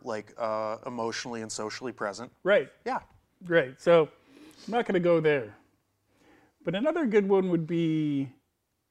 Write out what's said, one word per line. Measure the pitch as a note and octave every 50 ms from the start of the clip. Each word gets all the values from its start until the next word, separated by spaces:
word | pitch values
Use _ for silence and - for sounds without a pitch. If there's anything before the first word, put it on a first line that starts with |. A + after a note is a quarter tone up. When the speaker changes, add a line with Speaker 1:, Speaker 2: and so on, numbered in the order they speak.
| -
Speaker 1:
like, | A#2+ A2+ G#2+ G#2 - -
uh, | - A#2 A2 A2 G#2+ A2 G#2+ A2 A2 -
emotionally | - B2 A#2+ A2+ A#2 A2 - - C3 A#2+ A2+
and | A2 A2
socially | - - A2 G#2+ - - C3 B2+ A2+
present. | - A#2 G#2 G2 F#2 A#2 B2+ - _ -
Speaker 2:
Right. | F3 G3+ G3 C#3 - - _ _
Speaker 1:
Yeah. | A3+ C4 A3 - - _ _ _ _ _ _ -
Speaker 2:
Right. | F3 F3 E3+ C#3+ B2+ C3+ -
So | - F3 E3+ E3+ D#3 C#3+ - _ _ _ _ - - - - - -
I'm | - G3+
not | A#3+ A#3
gonna | - G3+ F3+
go | F3 F3 E3+ E3
there. | D#3 D#3 D3 C#3 A#2 G#2 G#2 - _ _ _ _ _ _ _ _ _ _ _ _ _ _ _ _ _ _ _ _ -
But | - E3+
another | G3 A3+ D#4 D#4 F4 E4
good | A#3+ G3+ G#3+ G3+ G3
one | G3+ F#3+ F#3 F#3
would | F3 E3 D#3+
be | D3+ E3+ E3 E3+ D#3+ D#3+ D#3 D#3 D3 C#3+ C#3 C#3 C3+ - _ _ _ _ _ _ _ _ _ _ _